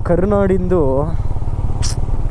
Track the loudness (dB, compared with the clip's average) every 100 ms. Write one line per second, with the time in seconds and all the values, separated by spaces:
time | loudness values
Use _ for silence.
0 | 0 0 2 2 2 2 2 2 2 0
1 | -2 -2 0 -2 -2 -2 -2 0 -2 -2
2 | -2 0 0